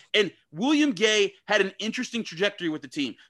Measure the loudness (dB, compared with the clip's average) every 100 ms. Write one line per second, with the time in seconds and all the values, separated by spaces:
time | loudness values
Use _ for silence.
0 | -2 0 0 -4 _ -4 2 4 2 2
1 | 2 2 0 -2 0 0 0 -4 -8 -6
2 | -6 -6 -8 -2 -2 -2 -6 -6 -8 -6
3 | -6 -8